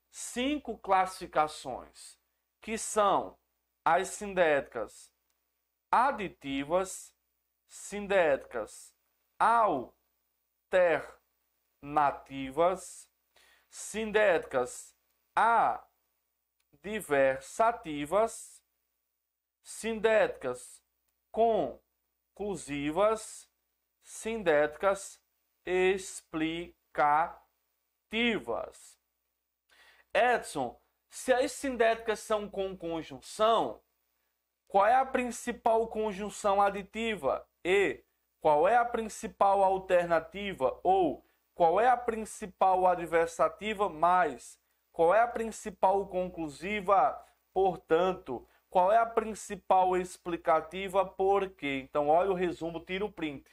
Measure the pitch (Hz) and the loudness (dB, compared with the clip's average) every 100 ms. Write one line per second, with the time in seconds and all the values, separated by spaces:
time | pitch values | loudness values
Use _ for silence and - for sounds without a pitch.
0 | _ - - 240 269 302 - 196 190 185 | _ -16 -10 -4 -4 -4 -8 -10 0 2
1 | 185 - 175 160 151 - 139 104 73 - | 2 -6 -4 -2 -2 -4 -10 -12 -14 -20
2 | - _ _ _ _ _ 214 220 - 214 | -20 _ _ _ _ _ -10 -8 -2 2
3 | 202 147 92 - _ _ _ _ 151 175 | 4 2 -2 -12 _ _ _ _ 2 2
4 | 185 - 208 185 160 143 - 117 107 - | 0 -6 -4 2 4 4 0 -8 -10 -12
5 | - _ _ _ _ _ _ _ _ 208 | -20 _ _ _ _ _ _ _ _ 2
6 | 269 220 175 - 143 139 139 180 185 - | 2 0 -8 -10 -8 -6 -2 -2 -2 -8
7 | - _ _ _ _ _ _ - - 202 | -18 _ _ _ _ _ _ -20 -12 -10
8 | 196 196 160 131 - 120 110 - - _ | 0 4 4 2 -2 -10 -10 -14 -20 _
9 | _ _ _ - 202 233 208 139 113 _ | _ _ _ -2 2 4 2 0 -6 _
10 | _ _ _ _ _ _ _ 185 175 147 | _ _ _ _ _ _ _ 2 4 2
11 | - - _ _ _ _ _ _ 143 151 | -4 -18 _ _ _ _ _ _ -4 2
12 | 139 139 - 135 135 139 175 190 - - | 2 0 -10 -12 -6 0 0 0 -8 -20
13 | - _ _ _ _ _ _ - - 214 | -20 _ _ _ _ _ _ -16 -12 -8
14 | 220 208 208 160 - 131 123 - - _ | -2 2 4 2 0 -4 -4 -8 -20 _
15 | _ _ _ 175 220 226 135 107 - _ | _ _ _ 0 2 4 2 -2 -10 _
16 | _ _ _ _ _ _ _ _ 202 214 | _ _ _ _ _ _ _ _ -10 -10
17 | - 139 135 131 - - 226 233 160 147 | -2 2 2 0 -6 0 0 0 -8 -8
18 | 147 196 226 - - - _ _ _ _ | -2 0 0 -4 -18 -20 _ _ _ _
19 | _ _ _ _ _ _ - - 220 220 | _ _ _ _ _ _ -20 -10 -6 0
20 | 220 214 170 - 131 123 - - _ _ | 2 4 2 0 -6 -8 -12 -20 _ _
21 | _ _ _ - 226 208 143 - _ _ | _ _ _ 0 2 2 -2 -8 _ _
22 | _ _ _ - 202 160 139 143 147 165 | _ _ _ -10 -8 -8 -8 -6 -4 0
23 | 208 214 - - - _ _ _ _ _ | 0 0 -6 -18 -20 _ _ _ _ _
24 | - - 220 226 170 147 151 - 202 196 | -20 -12 -8 -2 2 2 2 0 -2 -2
25 | - - _ _ _ _ 170 185 185 196 | -6 -20 _ _ _ _ -4 2 2 0
26 | - - - 160 160 170 170 _ _ - | -6 -16 -10 -4 -4 -4 -10 _ _ 0
27 | 147 151 170 - _ _ _ _ _ _ | 2 2 0 -8 _ _ _ _ _ _
28 | _ 220 240 180 117 98 - - - _ | _ -2 0 0 -4 -6 -8 -14 -20 _
29 | _ _ _ _ _ _ _ _ _ _ | _ _ _ _ _ _ _ _ _ _
30 | _ 185 247 226 - 147 120 - _ _ | _ 2 2 2 -2 -6 -6 -8 _ _
31 | _ - - 247 277 - 277 233 226 226 | _ -6 0 0 0 -4 -6 0 2 2
32 | 226 208 - 214 208 196 190 185 170 165 | -4 -6 -4 -4 -4 -8 -8 -8 -8 -8
33 | 147 131 - - 220 214 127 104 _ _ | -10 -16 -14 0 2 2 0 -6 _ _
34 | _ _ _ _ _ _ _ 196 208 262 | _ _ _ _ _ _ _ 2 4 4
35 | 262 254 247 - 240 233 233 226 226 214 | 2 -2 -4 -6 -8 -2 2 2 0 -4
36 | 214 185 208 - 208 196 202 196 190 220 | -6 -6 -10 -4 0 2 2 0 -8 -6
37 | 226 190 131 98 - _ 170 202 170 - | -4 -2 -2 -2 -6 _ 0 2 2 -2
38 | _ _ _ _ 156 147 180 240 240 226 | _ _ _ _ 2 4 4 4 2 -4
39 | 220 - 180 - 196 196 190 190 185 175 | -6 -10 -14 0 2 4 4 2 2 2
40 | 170 160 160 196 202 156 127 - 180 190 | 4 0 -2 -8 -10 -2 -2 0 2 2
41 | 160 - _ _ _ - 165 190 254 247 | 2 -2 _ _ _ 0 2 4 4 2
42 | 247 220 208 - 196 - 190 185 185 170 | -2 -6 -10 -12 -14 0 2 4 4 2
43 | 165 165 165 - 160 - 208 202 196 156 | 2 2 2 2 0 0 -6 -2 -4 2
44 | 170 180 160 123 - - _ _ _ - | 4 4 2 -2 -14 -20 _ _ _ 2
45 | 165 208 240 233 226 - 214 - 190 196 | 4 6 2 -2 -8 -8 -12 0 2 2
46 | 190 180 180 175 156 135 185 214 180 190 | -2 -4 -4 -6 -8 -8 -6 -4 2 4
47 | 143 - - _ _ 190 190 160 - 160 | 4 0 -14 _ _ 0 0 -2 0 2
48 | 185 185 - 120 - _ _ 185 185 226 | 2 -2 -8 -12 -12 _ _ 2 4 4
49 | 226 226 220 196 - 196 - 185 185 185 | 2 -2 -4 -8 -12 -10 2 2 4 0
50 | 180 - 175 170 170 160 160 185 196 190 | -2 -10 -8 -4 0 0 0 -8 -2 -2
51 | 185 - 190 196 190 - 143 135 131 151 | -2 0 2 2 0 -6 -6 -6 -4 0
52 | 147 165 196 180 180 143 165 160 165 190 | 4 4 2 0 -2 -4 -8 -8 -8 -6
53 | 208 185 156 135 - | -6 -6 -8 -8 -16